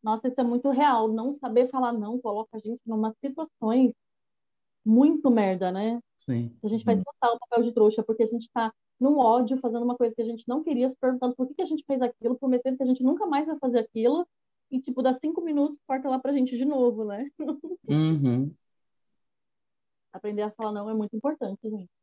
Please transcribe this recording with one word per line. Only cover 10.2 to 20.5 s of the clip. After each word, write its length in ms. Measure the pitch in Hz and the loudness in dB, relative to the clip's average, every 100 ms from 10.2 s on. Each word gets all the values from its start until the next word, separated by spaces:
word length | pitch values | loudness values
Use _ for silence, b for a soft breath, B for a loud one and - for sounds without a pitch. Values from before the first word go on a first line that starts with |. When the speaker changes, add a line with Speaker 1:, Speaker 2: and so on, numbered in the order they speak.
Speaker 1:
a 20 | |
gente 200 | 226 233 - | -6 -6 -4
não 140 | 262 | -4
queria, 260 | 320 247 262 | -2 0 0
se 60 | 269 | 0
perguntando 380 | 262 254 247 247 | -2 0 -4 -2
por 100 | 262 | -6
que 60 | |
que 80 | 294 | -4
a 40 | 339 | -4
gente 180 | 302 - | -4 -2
fez 140 | 269 | -2
aquilo, 360 | 247 - 233 247 | -2 -2 -4 -2
prometendo 380 | 269 247 262 262 | 0 0 0 -2
que 60 | |
a 40 | 254 | 0
gente 160 | 254 | 2
nunca 240 | 254 320 403 | 2 0 0
mais 200 | 285 311 | -2 -2
vai 120 | 294 | -4
fazer 200 | 254 240 | 0 0
aquilo, 480 | 220 226 233 311 349 _ _ _ _ | -2 0 0 0 -4 _ _ _ _
e, 100 | 262 | -8
tipo, 220 | - 247 | -6 0
dá 120 | 254 | 0
cinco 260 | 262 302 339 | 0 -4 -4
minutos, 360 | 339 294 285 294 - | -4 -2 -2 -4 -6
corta 220 | 269 277 | -6 -2
lá 100 | 254 | -4
pra 140 | 269 | -2
gente 240 | 285 254 247 | 0 0 0
de 80 | |
novo, 400 | 269 277 247 214 | -2 2 2 0
né? 260 | 214 202 285 _ | -6 -6 -10 _
<laughs> 400 | 294 285 320 370 - | -8 -8 -10 -12 -2
Speaker 2:
Uhum. 680 | 147 156 156 139 120 143 - _ _ _ _ _ _ _ _ _ _ _ _ _ _ _ | 0 2 2 0 0 -2 -8 _ _ _ _ _ _ _ _ _ _ _ _ _ _ _
Speaker 1:
Aprender 300 | 185 208 208 | -10 -6 -4
a 80 | 208 | -4